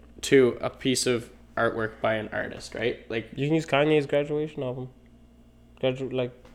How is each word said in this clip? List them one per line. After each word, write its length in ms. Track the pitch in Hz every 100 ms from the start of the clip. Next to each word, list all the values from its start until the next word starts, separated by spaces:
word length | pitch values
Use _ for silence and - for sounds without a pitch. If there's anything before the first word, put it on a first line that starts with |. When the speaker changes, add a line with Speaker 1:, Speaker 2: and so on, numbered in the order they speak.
| - -
Speaker 1:
to 360 | - 139 123 -
a 80 | 117
piece 360 | - 135 127 131
of 240 | 120 117 - - -
artwork 420 | 117 113 110 -
by 120 | 110 110
an 140 | 104
artist, 420 | 104 120 - -
right? 260 | - 117 - -
Like 180 | 113 110 -
Speaker 2:
You 120 | 143
can 80 | 160
use 100 | 156
Kanye's 400 | 139 151 151 143
graduation 580 | 143 147 151 156 147
album. 260 | 127 127 127 - - - - - - - - -
Gradu-, 320 | 131 131 127
like, 180 | 127 123 - -